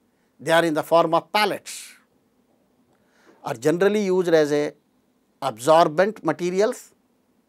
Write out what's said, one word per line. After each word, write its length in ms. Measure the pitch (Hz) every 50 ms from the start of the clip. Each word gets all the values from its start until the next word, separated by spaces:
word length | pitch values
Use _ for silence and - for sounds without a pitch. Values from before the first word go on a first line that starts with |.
| _ _ _ _ _ _ _ _
they 120 | 123 147
are 120 | 165 165 170
in 120 | 170 151
the 80 | 151 147
form 320 | - 165 165 170 160 165
of 160 | 165 - _
pellets, 640 | - 214 214 196 147 120 - - - - - - - _ _ _ _ _ _ _ _ _ _ _ _ _ _ _ _ _ _ _ _ _ _ _ _ _ _ _ _ _ -
are 120 | - 139
generally 500 | 113 117 151 156 175 190 202 208 214 208
used 220 | 190 185 185 180
as 240 | 175 165 160 151 143
a 200 | 147 147 147 - - _ _ _ _ _ _ _ _ _ _ _ _ _
absorbent 840 | 139 135 117 110 117 151 156 165 170 156 147 165 190 214 208 - -
materials 680 | 156 147 - 175 180 180 185 208 247 247 - - _ _ _ _ _ _ _ _ _ _ _ _